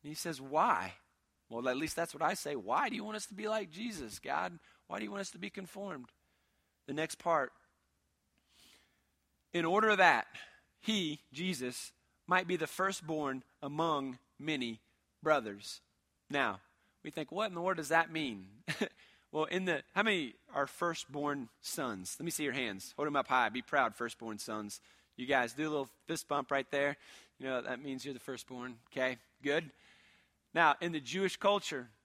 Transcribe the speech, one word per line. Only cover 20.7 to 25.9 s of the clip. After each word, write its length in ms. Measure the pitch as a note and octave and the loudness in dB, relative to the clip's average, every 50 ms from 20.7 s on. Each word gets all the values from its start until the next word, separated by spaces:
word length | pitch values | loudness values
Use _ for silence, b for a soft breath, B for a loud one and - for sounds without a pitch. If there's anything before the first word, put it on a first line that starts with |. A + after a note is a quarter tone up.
| - - F3 E3+ E3 - - - C3+ D3 D3 D3 C#3+ C#3 B2 - _ _ | -2 -2 -2 -2 0 -4 -8 -8 -6 -2 -2 0 -2 -2 -6 -10 _ _
sons? 560 | - - - E3+ C#3+ B2 A2 F#2+ F2+ - - - | -10 -8 -6 -4 -4 -4 -4 -6 -8 -10 -10 -6
Let 60 | D3+ | -6
me 60 | E3+ | -6
see 140 | - - D#3 | -4 -2 -2
your 100 | C#3 A#2+ | -2 -2
hands. 400 | C#3 B2+ A2 G2 F#2+ - - - | -2 -2 -2 -4 -6 -10 -12 -4
Hold 120 | - D3 D3+ | -2 -2 2
'em 80 | D3 | 2
up 120 | C#3 B2+ - | 0 2 4
high. 220 | C3 B2+ A#2+ G#2+ | 4 4 4 4
Be 100 | G#2+ B2+ | 0 -4
proud, 340 | - - - C#3+ C3 - G#2+ | -6 2 4 4 4 4 0
firstborn 440 | - A#2+ A#2 - _ A#2 A2+ G#2+ G2+ | -4 -6 -6 -6 _ -8 -8 -8 -8
sons. 420 | - - A2 G#2+ G#2 G#2 - - b b b b b b b | -6 -6 -6 -6 -6 -8 -10 -14 b b b b b b b
You 100 | - B2+ | -10 -2
guys, 260 | B2+ C#3 C3 B2 A#2 | 2 2 2 2 2
do 160 | A#2 C#3 D#3 D#3 | -2 -4 -4 -2
a 0 | |
little 220 | D3+ D3 C3+ A#2+ | 0 -2 -4 -4